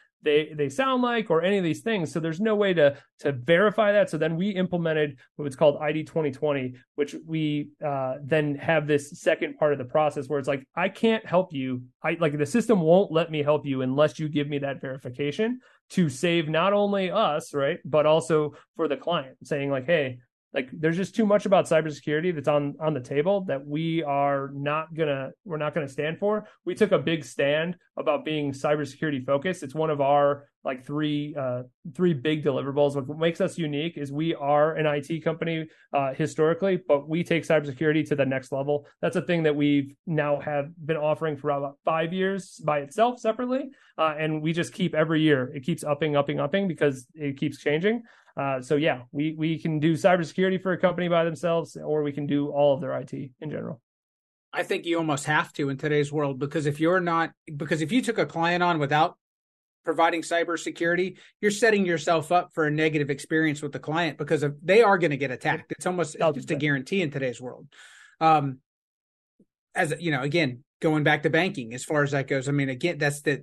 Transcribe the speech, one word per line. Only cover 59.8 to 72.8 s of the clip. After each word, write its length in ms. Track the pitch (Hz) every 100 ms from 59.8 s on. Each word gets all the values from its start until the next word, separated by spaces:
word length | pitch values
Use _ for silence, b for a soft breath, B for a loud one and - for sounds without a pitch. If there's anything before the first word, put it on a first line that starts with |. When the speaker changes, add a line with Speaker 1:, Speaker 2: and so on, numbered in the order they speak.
Speaker 2:
providing 380 | - 156 165 165
cybersecurity, 960 | 147 170 165 165 - 147 170 170 190 B B _
you're 100 | 208
setting 340 | 208 226 208 185
yourself 460 | 165 165 165 147
up 220 | 175 170
for 120 | - 151
a 60 |
negative 380 | 151 156 156 143
experience 520 | 143 - 160 160 147
with 120 | 151
the 60 | -
client, 380 | - 156 170 -
because 260 | 147 156
of, 120 | 143 143
they 180 | 170 202
are 160 | 220 196
gonna 200 | 165 139
get 140 | 135
attacked. 420 | 120 156 156 -
It's 120 | 160 185
almost, 300 | 180 151 -
it's 0 |
just 60 |
a 40 | 165
Speaker 1:
Thousand 160 | 143
percent. 180 | 131 151
Speaker 2:
guarantee 400 | 147 139 127 196
in 100 | 160
today's 300 | 143 131 117
world. 260 | 127 120 147 B B B B B
Um, 380 | 160 156 143 131 _ _ _ _ _ _ _ _ _ _ _ -
as 180 | 170 160
you 120 | 170
know, 100 | 139
again, 420 | 143 165 143 123 _ _
going 220 | 165 156
back 180 | 147 151
to 80 | 156
banking, 440 | 160 190 170 113 120
as 100 | -
far 160 | 151
as 100 | 139
that 160 | 143 131
goes, 220 | 139 131
I 20 |
mean, 160 | 143 135
again, 300 | 127